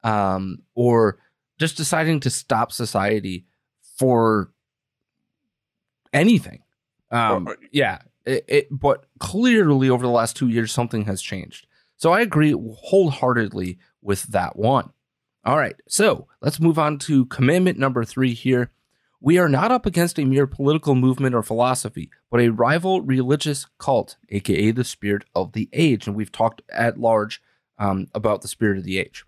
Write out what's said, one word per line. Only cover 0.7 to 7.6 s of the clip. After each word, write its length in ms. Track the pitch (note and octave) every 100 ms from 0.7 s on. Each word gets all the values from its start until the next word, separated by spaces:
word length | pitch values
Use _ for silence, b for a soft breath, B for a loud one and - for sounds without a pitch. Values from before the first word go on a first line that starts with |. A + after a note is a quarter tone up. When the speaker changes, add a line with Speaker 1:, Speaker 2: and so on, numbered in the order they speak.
Speaker 1:
or 440 | - A#2+ A#2 A2 - _ _ _ _
just 180 | D#3+ -
deciding 440 | D3+ D#3+ D#3+ D#3
to 100 | B2+
stop 420 | - - A2+ A#2
society 720 | - A2+ G#2+ G2+ A2 G2 F#2 _ _ _ _ _ -
for 540 | C3 A#2+ A2+ G#2+ F2+ _ _ _ _ _ _ _ _ _ _ _ _ _ _ _ _
anything? 500 | - F#3+ G#3 - - _ _ _ _ _
Um, 340 | A#2 A2+ G2+ F2
Speaker 2:
Or, 60 |
or 40 | -